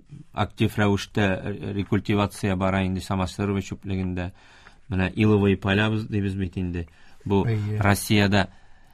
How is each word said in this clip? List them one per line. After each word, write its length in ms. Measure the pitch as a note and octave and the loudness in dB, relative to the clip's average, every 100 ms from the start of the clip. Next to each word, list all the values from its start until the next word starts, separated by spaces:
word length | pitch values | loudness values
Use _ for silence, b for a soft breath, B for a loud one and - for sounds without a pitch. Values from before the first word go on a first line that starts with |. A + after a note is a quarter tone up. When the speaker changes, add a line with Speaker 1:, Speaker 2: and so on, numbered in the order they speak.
| - D3 - | -20 -20 -12
Speaker 1:
актив 440 | - G2+ - A2 - | -6 -6 0 0 2
рәвештә 960 | G#2 G2+ - - G2+ F#2 F#2+ G2+ G#2 | 2 2 -2 0 0 0 -4 -8 -6
рекультивация 800 | G2+ F#2 G#2 - G#2 G2+ - G#2 F#2 | -6 -2 -2 0 0 0 -2 -2 0
бара 300 | F#2+ F#2+ F#2 | 0 0 0
инде 160 | F#2 | -2
Самосырова 600 | - G2 F#2 - G2+ G2 | -4 -4 -4 -4 -2 -2
чүплегендә. 720 | F#2 G2 F#2+ F#2+ F#2 F2+ F2+ B B B B B - | -4 -10 -6 -4 -4 -4 -6 B B B B B -6
Менә 220 | F#2 F#2 | -2 -2
иловые 440 | F#2 G#2+ G#2 G2+ F#2+ | 2 4 6 4 2
поля 320 | G2 G2 A2 | 2 2 2
без, 180 | G#2+ A2 | -2 -4
дибез 260 | G#2 G2 F#2+ | -4 -2 -4
бит 220 | F#2+ F#2+ | -4 -4
инде. 300 | F2+ F2 E2 b b b - | -4 -6 -8 b b b 0
Бу 180 | G2 G#2 | 2 2
Speaker 2:
Әйе. 320 | G#2+ G#2 G#2+ | 0 -2 0
Speaker 1:
Россиядә 680 | G2+ G2 - G#2+ G2+ G2+ F#2 b b b b | 2 2 2 4 4 2 0 b b b b